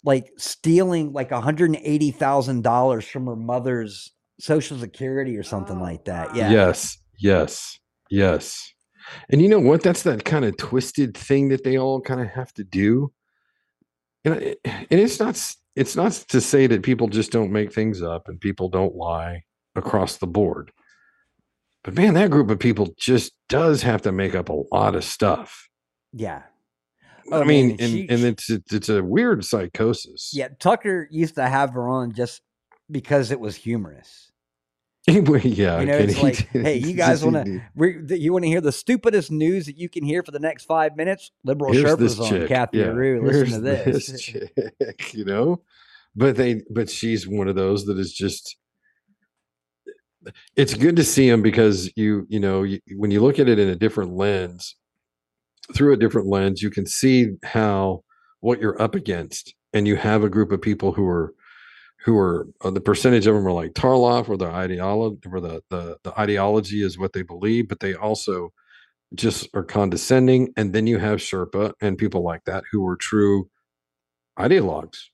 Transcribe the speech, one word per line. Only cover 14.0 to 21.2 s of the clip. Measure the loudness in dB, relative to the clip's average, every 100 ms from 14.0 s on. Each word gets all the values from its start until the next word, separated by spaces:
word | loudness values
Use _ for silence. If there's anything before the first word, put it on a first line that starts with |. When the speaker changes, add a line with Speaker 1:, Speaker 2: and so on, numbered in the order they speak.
| _ _ -2
Speaker 3:
And | -2
it, | -4 -8 -10
and | -10 2
it's | 4 4 2
not | -4
s-, | -4 -8 -12 _ -4
it's | -2 0
not | 0 -2 0
to | 0
say | 4 4 4
that | 4
people | 0 0 0
just | 0 0
don't | -2 0
make | -2 -2
things | -2 -4 -4
up | -6 -8 -10
and | -8
people | -6 -4 -4
don't | -2 -2 -4
lie | -6 -6 -6 -10 _ _ _ -10
across | -2 -2 -2 -6
the | -4
board. | 0 0 -2 -12 _ _ _ _ _